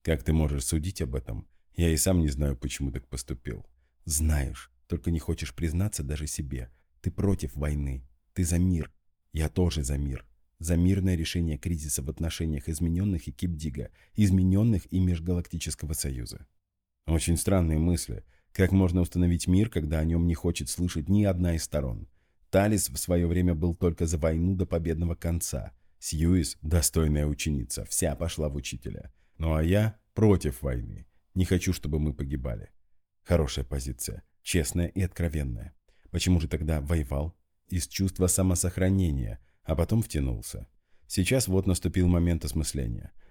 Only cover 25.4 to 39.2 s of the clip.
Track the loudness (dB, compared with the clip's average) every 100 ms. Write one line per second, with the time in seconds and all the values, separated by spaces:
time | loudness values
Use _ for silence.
25.4 | -2 -6 -8 -14 _ _ -6 0 4 4
26.4 | 2 -4 0 2 2 2 2 2 0 -2
27.4 | -2 -2 -4 -8 -6 -2 -2 -2 -4 -4
28.4 | -4 -4 -8 -10 -10 -12 -14 -20 _ -6
29.4 | 0 2 4 4 2 -2 _ 2 4 6
30.4 | 2 -4 -4 -4 -6 -12 -16 _ _ 0
31.4 | 2 2 2 -2 -2 -2 0 -2 -4 -4
32.4 | -4 -8 -10 _ _ _ _ _ 0 2
33.4 | 2 -2 -6 -6 -6 -8 -8 -10 -14 _
34.4 | -2 0 0 0 -2 -2 -4 -2 -4 -2
35.4 | -4 -6 -12 -16 _ _ -8 -2 2 2
36.4 | 2 -2 -2 -2 0 0 0 -2 -4 -8
37.4 | _ _ -8 -6 -4 -2 -2 2 2 2
38.4 | 2 2 0 0 2 2 2 0